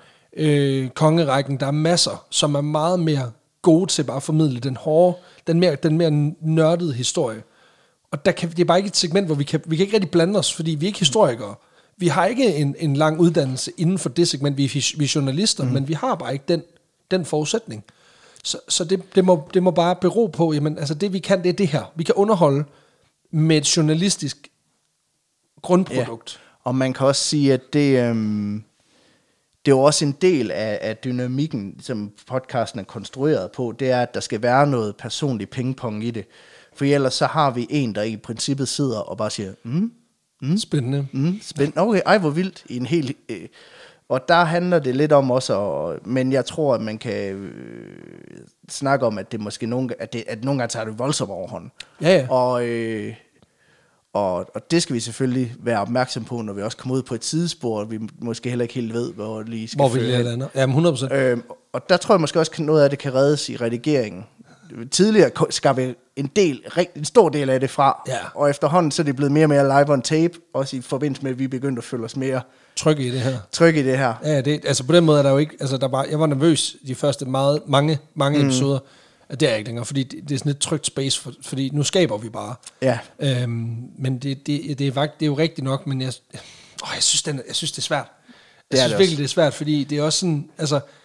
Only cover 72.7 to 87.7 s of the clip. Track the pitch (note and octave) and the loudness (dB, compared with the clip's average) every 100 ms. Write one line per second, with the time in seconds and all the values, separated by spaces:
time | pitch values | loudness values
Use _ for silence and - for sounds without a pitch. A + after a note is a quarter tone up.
72.7 | - D#3 D3+ B2+ B2+ B2 B2 - - E3 | -2 0 2 0 -2 -2 -4 -6 2 4
73.7 | D#3 C3 C3 C3 A2+ D3+ D3 B2 D3+ - | 4 2 2 0 -2 -2 0 0 -2 0
74.7 | C3 B2+ F3 E3 D3 C3+ C3+ D3+ - C#3 | -2 4 4 6 6 6 4 2 -4 -6
75.7 | C3 C3 C3 C#3 D3+ D#3+ C3+ E3 D3+ - | -2 -2 -2 -2 0 0 2 2 2 0
76.7 | - C3+ B2 D3 C3 C3 C3 C#3 D3 - | -8 -10 -4 -2 -2 -2 0 0 0 2
77.7 | C#3 D3 D3 - - C#3 D3 C#3 B2+ C#3 | 2 2 0 -4 -2 0 2 2 2 0
78.7 | C3+ - _ _ _ - B2+ D3 G#2+ G#2+ | -2 -4 _ _ _ -12 0 0 0 -4
79.7 | A#2 A#2 C#3 B2+ - C#3+ C3+ D3 C#3 - | -8 -6 -4 -4 -8 -6 -4 -2 -2 -2
80.7 | D#3 - - C3+ - B2 - - C3 C3+ | -4 -4 -4 -4 -4 -8 -16 -10 -6 -4
81.7 | D3 C#3+ F#3+ E3 G#2 A2+ A2 G#2 B2 - | -2 0 2 0 0 -8 -10 -10 -12 -16
82.7 | - C3 C#3+ - - C#3+ B2+ A#2+ A#2 A2+ | -4 -2 -2 -4 -4 -2 0 -2 -4 -6
83.7 | A#2 B2 - C3 B2+ C#3 C3+ - C#3+ - | -8 -12 -8 -6 -4 -6 -8 -4 -6 -4
84.7 | C3+ C#3 C#3 D3 - D#3 C#3 D#3+ - C3 | -4 -2 0 -2 -2 -2 0 -2 -2 -4
85.7 | C3+ D3 C3 C3 - _ - - - - | -4 -4 -6 -6 -10 _ -20 -20 -20 -20
86.7 | - - - - C3 - C#3 - - D#3+ | -14 -10 -2 0 0 -2 -6 -6 -6 -6